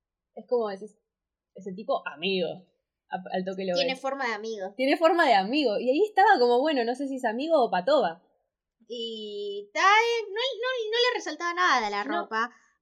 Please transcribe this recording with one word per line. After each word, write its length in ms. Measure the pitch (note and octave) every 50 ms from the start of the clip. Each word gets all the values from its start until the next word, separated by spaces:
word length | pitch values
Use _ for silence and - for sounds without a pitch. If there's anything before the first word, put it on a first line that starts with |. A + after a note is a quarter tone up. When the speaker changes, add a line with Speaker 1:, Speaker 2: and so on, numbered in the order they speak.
| _ _ _ _ _ _ _
Speaker 1:
Es 120 | - G#3
como 220 | - B3+ A#3+ A3 G#3
decís, 260 | G3 F#3+ G#3+ G3+ - _ _ _ _ _ _ _ _ _ _ _ _
ese 180 | - F#3 G3+ F#3
tipo, 340 | F#3+ A3 B3 C4+ - -
amigo. 420 | - D3 C#3 E3 F#3+ F#3+ F#3 E3+ D3+ - - - _ _ _ _ _ _ _ _ _
A-, 160 | - F#3 F#3 - -
al 120 | F#3+ F#3
toque 180 | F#3+ F#3+ F#3+ F#3+
lo 100 | F#3+ F3
Speaker 2:
Tiene 160 | F3 - E3+ C4
Speaker 1:
ves. 60 | C4
Speaker 2:
forma 260 | - C4+ C4+ C#4 C4 A#3
de 60 | A3+
amigo. 400 | G3+ G#3+ A3+ A3+ G#3 F#3+ F#3+ G#3
Speaker 1:
Tiene 220 | - C4 C4+ D4+ -
forma 280 | E4+ D#4+ F4+ E4+ E4
de 60 | C#4 A3+
amigo. 440 | G3 F#3+ G3+ B3+ D4+ D4 A#3 G3+ G3+
Y 100 | A3+ B3
ahí 140 | C4 D#4 G#4
estaba 340 | G#4 - - G4 G#4+ G4+ C#4
como, 220 | B3 A#3+ A#3+ A#3+
bueno, 240 | C4+ D#4 D#4 C4 A3+
no 100 | A3+ B3+
sé 140 | B3+ C#4+ C4+
si 80 | C4+
es 80 | B3+ B3+
amigo 400 | A3+ G#3+ A#3+ C#4 E4 E4 D4+ A#3+
o 60 | A3
patoba. 520 | F#3 F3+ F3+ C4 D4 D4 A3 E3+ E3 - _ _ _ _ _ _ _ _ _ _ _ _ A3+
Speaker 2:
Y 840 | - A3+ A#3+ A#3 A3+ A3+ A3 G#3+ G#3 G#3 G3+ G3+ G3+ G3+ G3+ G3+ G3+ -
ta-, 80 | D4+
eh, 420 | E4+ F#4+ G4+ A4 A#4 A#4 A#4 A#4 G#4+ G4+
no, 60 | F#4+
no, 560 | A4 B4 C5+ B4+ G4+ A#4 B4+ C5 B4 A4 G#4+
no 80 | A4 A#4+ A#4+ B4
le 40 | B4 G4
resaltaba 360 | - F4 D4+ D4+ F4 F4 F4
nada 360 | F4 F4+ F4 C#4+ B3 A3 G#3
la 140 | G3+ G3+ G#3
Speaker 1:
No. 180 | - - - G3+
Speaker 2:
ropa. 260 | - A3 A3 A3+ A#3+ - _ _ _ _ _